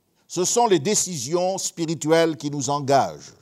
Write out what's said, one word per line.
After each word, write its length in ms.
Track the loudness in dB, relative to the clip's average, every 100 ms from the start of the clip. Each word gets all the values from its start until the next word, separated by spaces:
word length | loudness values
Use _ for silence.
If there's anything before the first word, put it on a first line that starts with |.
| _ _ _
ce 160 | -4
sont 220 | 0 2 4
les 120 | 2
décisions 800 | 2 -2 -2 -6 -4 -2 -2 -4
spirituelles 800 | -8 -6 -6 -4 2 4 4 0
qui 140 | -6
nous 180 | -4 -4
engagent. 680 | -4 2 2 2 -4 -18 _